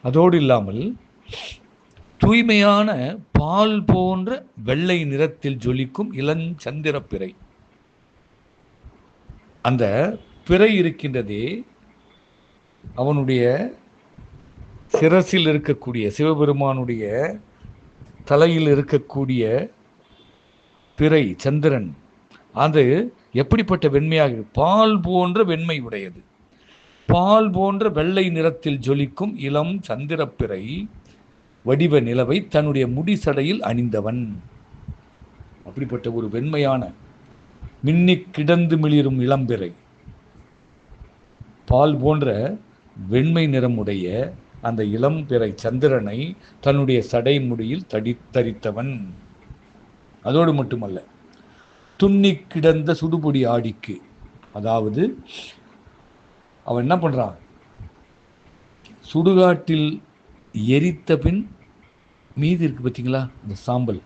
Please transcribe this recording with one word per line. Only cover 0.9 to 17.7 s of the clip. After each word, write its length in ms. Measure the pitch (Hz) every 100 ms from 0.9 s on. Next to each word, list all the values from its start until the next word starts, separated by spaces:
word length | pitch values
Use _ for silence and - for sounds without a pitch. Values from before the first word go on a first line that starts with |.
| 247 _ _ - - - - _ _ _ _ - _
தூய்மையான 1000 | 196 233 233 208 202 202 214 156 127 208 -
பால் 520 | - 147 190 214 214
போன்ற 640 | - 185 180 185 185 262 - -
வெள்ளை 400 | 110 139 180 175
நிறத்தில் 540 | 147 135 160 160 143 131
ஜொலிக்கும் 540 | 117 131 131 - 214
இளஞ்சந்திரப்பிறை. 1200 | 135 143 160 165 160 - 147 156 143 - - 95 - - _ _ _ _ _ _ _ _ _ _ _ _ _ - _ _ _ _ - _ _
அந்த 560 | 120 127 107 107 175 220 - - -
பிறை 360 | 180 214 202
இருக்கின்றதே, 840 | 170 - 147 127 104 104 123 208 - _ _ _ _ _ _ _ _ _ _ _ - -
அவனுடைய 760 | 135 147 131 127 120 139 240 - _ _ _ - - - - - - - -
சிரசில் 580 | - 160 185 - 185 156
இருக்கக்கூடிய, 600 | 151 147 139 123 120 104
சிவபெருமானுடைய 1300 | 104 151 151 147 139 139 131 123 113 104 113 160 214 - _ -